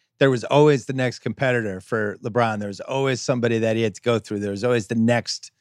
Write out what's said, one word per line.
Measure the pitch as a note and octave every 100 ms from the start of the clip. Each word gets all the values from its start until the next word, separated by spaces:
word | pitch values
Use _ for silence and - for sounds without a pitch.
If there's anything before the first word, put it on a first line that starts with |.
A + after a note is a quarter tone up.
| _ -
there | C#3
was | A#2+
always | - C#3+ D3+ C#3 -
the |
next | C3 B2+ -
competitor | A#2+ G#2 C3 B2 G#2+ F#2
for | - A2+ G#2 -
LeBron. | A#2+ A#2 A#2 G#2+
There | G#2
was | F#2
always | - C3+ C3+ C3
somebody | - B2 A#2 A2+
that | A2+ A2+
he |
had | A2 -
to |
go | A#2+ A2+
through. | - G#2
There | G2+
was | G2+
always | B2 A#2+ -
the | A#2
next | A2+ A#2+ - - - _